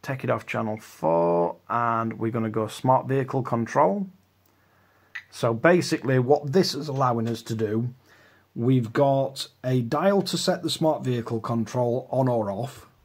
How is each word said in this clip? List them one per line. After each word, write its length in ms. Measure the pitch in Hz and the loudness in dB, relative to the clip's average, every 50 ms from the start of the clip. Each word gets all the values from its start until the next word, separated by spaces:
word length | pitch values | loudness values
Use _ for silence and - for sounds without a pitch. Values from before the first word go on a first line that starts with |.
take 220 | - - 135 131 | -8 -8 -8 -6
it 80 | - 123 | -2 -2
off 160 | 120 113 - | -2 -2 -4
channel 320 | - - 117 113 110 107 110 | -6 -6 -4 -4 -4 -6 -8
four, 760 | - - - - - 80 82 85 85 87 87 85 85 85 - - _ - | -10 -18 -14 -2 0 2 4 4 4 4 2 2 2 0 -2 -8 _ -4
and 500 | - 117 120 117 117 113 113 113 110 104 | -2 0 0 0 0 0 -2 -2 -4 -4
we're 120 | 110 113 | -4 -2
gonna 200 | 117 120 113 110 | -2 -2 -2 -2
go 180 | 110 113 110 107 | -2 -2 -4 -4
smart 380 | - - - 131 131 127 - | -6 -4 2 4 4 4 2
vehicle 360 | 127 135 135 131 131 - 135 | 0 0 0 0 0 -2 -4
control. 640 | 123 - 123 117 113 110 - 139 147 180 196 208 196 190 - _ _ _ _ _ _ _ _ _ _ _ _ _ _ _ _ _ _ _ _ - - _ | -2 -2 -2 -2 -2 0 2 2 2 4 2 -2 -4 -8 -10 _ _ _ _ _ _ _ _ _ _ _ _ _ _ _ _ _ _ _ _ -18 -18 _
So 220 | - - - 120 | -8 -2 0 0
basically 680 | 117 110 - 165 185 180 139 - 160 147 - 127 131 131 | 0 4 4 6 6 6 4 0 -4 -2 0 2 2 2
what 340 | 127 123 147 147 - 143 | 6 4 4 2 2 0
this 220 | 135 190 180 185 - | 2 2 2 2 0
is 140 | 143 143 156 | -6 -8 -6
allowing 400 | 135 135 135 123 120 117 113 113 | -2 0 0 0 2 0 0 -2
us 140 | 117 110 | -4 -6
to 120 | - - 117 | -6 -8 -4
do, 380 | 110 110 104 107 110 120 123 127 _ _ _ - _ _ _ _ _ _ _ _ | -2 -2 0 0 -2 -2 -4 -6 _ _ _ -20 _ _ _ _ _ _ _ _
we've 380 | - 117 123 135 127 117 107 | -2 2 2 2 2 2 0
got 560 | 113 - 143 139 135 135 135 - - - - - _ _ - | 0 2 2 2 2 2 0 -2 -6 -10 -12 -12 _ _ -4
a 180 | 127 131 127 | -2 0 0
dial 400 | 120 113 147 147 170 196 202 196 | 0 0 -2 2 2 2 2 2
to 160 | 185 190 - 170 | 0 0 -4 -2
set 240 | - - 180 175 | 0 -2 -2 -2
the 80 | - 160 | -2 -6
smart 340 | - - 165 156 151 123 131 | -4 0 0 0 0 0 -2
vehicle 360 | 127 123 120 113 - 120 113 | -2 -2 -2 -4 -4 -6 -6
control 680 | - - 120 117 110 107 - 127 123 120 117 127 127 - | -4 -2 -2 -2 -2 -2 -2 -2 0 0 0 -2 -4 -4
on 160 | - 127 135 127 | -2 0 2 2
or 220 | 123 113 107 101 | 2 0 0 -2
off. 360 | 98 98 117 131 - - - - _ _ | -4 -6 -6 -8 -10 -16 -20 -20 _ _